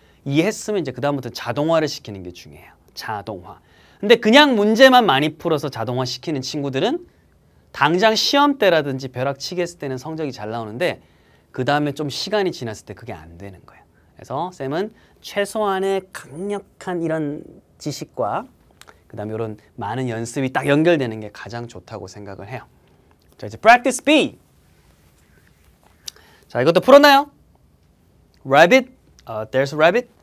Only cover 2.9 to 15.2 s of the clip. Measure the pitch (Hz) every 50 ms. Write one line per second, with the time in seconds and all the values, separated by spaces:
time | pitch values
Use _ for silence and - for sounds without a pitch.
2.9 | - - - - 110 101 101 - 104 90 90 90 - - _ _ _ _ _ _
3.9 | _ - - 208 233 226 - 214 226 277 302 285 247 208 202 214 226 220 269 262
4.9 | 262 247 233 180 135 135 147 151 151 - - 170 160 143 151 143 - 113 113 117
5.9 | 123 127 127 123 - - - 170 151 135 127 - - 151 139 139 127 131 160 233
6.9 | 302 349 - - _ _ _ _ _ _ _ _ _ _ _ _ - - 139 147
7.9 | 165 185 214 220 220 214 - - - 285 285 294 277 277 214 190 170 160 143 143
8.9 | 135 131 139 127 - 123 131 139 135 - - - 180 175 175 170 175 - - 139
9.9 | 131 127 - 160 160 160 160 139 120 - 107 107 113 117 113 107 107 127 180 160
10.9 | 101 - _ _ _ _ _ _ _ _ _ _ - - 127 139 143 147 147 147
11.9 | 131 - 151 143 127 - - 190 202 214 196 180 - - 127 113 107 - - -
12.9 | 101 - 113 113 98 80 78 82 85 85 98 101 95 85 - _ - - _ _
13.9 | _ _ _ _ _ - - - 123 139 170 175 175 - 139 131 147 170 202 220
14.9 | - _ _ _ _ _